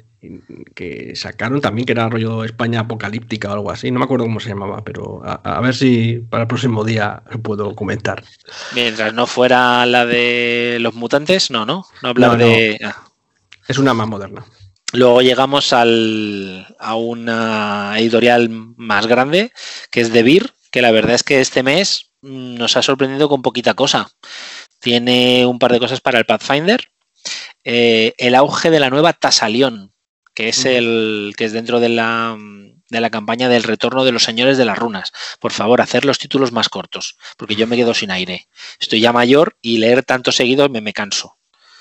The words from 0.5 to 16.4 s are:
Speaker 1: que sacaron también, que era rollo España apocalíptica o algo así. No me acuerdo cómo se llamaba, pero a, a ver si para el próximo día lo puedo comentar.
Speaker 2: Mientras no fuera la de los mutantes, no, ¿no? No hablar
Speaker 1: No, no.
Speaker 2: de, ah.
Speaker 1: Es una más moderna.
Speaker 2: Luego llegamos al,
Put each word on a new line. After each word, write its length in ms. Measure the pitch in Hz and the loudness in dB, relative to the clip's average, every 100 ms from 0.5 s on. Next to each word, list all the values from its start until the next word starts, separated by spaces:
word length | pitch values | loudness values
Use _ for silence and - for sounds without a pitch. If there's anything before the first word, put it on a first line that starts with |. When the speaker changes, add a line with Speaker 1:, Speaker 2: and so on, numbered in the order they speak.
| - - - | -20 -20 -14
Speaker 1:
que 400 | 90 62 60 - | -12 -12 -12 -12
sacaron 460 | 95 - 120 143 | -12 -8 -4 -2
también, 240 | 117 110 127 | -2 -2 -2
que 80 | |
era 160 | 117 113 | 0 0
rollo 340 | 113 113 113 | -2 -4 -4
España 380 | 113 - 117 117 | -8 -4 -4 -2
apocalíptica 680 | 113 113 104 113 113 107 98 | -4 -6 -8 -8 -8 -8 -6
o 40 | |
algo 180 | 104 98 | -6 -6
así. 180 | - 135 | -6 -4
No 100 | 123 | -2
me 60 | 131 | 0
acuerdo 200 | 123 117 | 0 -2
cómo 160 | 104 | -4
se 80 | 113 | -6
llamaba, 340 | 101 101 - | -8 -8 -10
pero 380 | - - - 101 | -10 -12 -12 -10
a, 120 | - 80 | -10 -8
a 260 | 98 82 | -6 -2
ver 140 | 127 123 | -2 2
si 440 | 131 120 113 117 117 | 2 2 0 -4 -6
para 140 | 113 | -4
el 40 | 113 | -2
próximo 340 | 120 123 110 | -2 -2 -2
día 400 | 110 110 104 - - | -2 -2 -2 -6 -14
lo 100 | 113 | -10
puedo 320 | 110 104 101 | -8 -6 -6
comentar. 480 | 107 101 113 - 95 - _ - - - 123 | -6 -6 -6 -6 -8 -12 _ -20 -18 -6 -2
Speaker 2:
Mientras 380 | 117 110 110 | -2 0 -2
no 140 | 113 120 | -2 -2
fuera 580 | 123 123 123 123 123 123 | 2 4 6 4 4 4
la 200 | 123 120 | 2 2
de 720 | 120 120 120 120 120 120 120 | 2 2 0 0 -2 -2 -2
los 120 | 117 | -4
mutantes, 560 | 113 117 143 151 185 - | -4 -2 0 2 0 0
no, 160 | 117 110 | -2 -4
¿no? 200 | 185 - - | -6 -8 -8
No 80 | 127 | -4
hablar 220 | 123 120 | 4 4
Speaker 1:
No, 60 | 117 | 6
no. 80 | 117 | 6
Speaker 2:
de, 340 | 113 110 107 | 6 2 -2
ah. 180 | 107 - - _ _ _ _ - - | -8 -12 -18 _ _ _ _ -16 -6
Speaker 1:
Es 80 | 131 | 0
una 160 | 135 | 2
más 160 | 117 110 | 2 -2
moderna. 360 | 101 98 101 - _ - _ - | -6 -12 -16 -20 _ -20 _ -4
Speaker 2:
Luego 300 | 123 123 123 | 4 6 8
llegamos 500 | 127 123 135 143 - | 6 4 2 2 2
al, 960 | 127 117 113 110 110 104 101 | 4 4 4 2 -2 -4 -6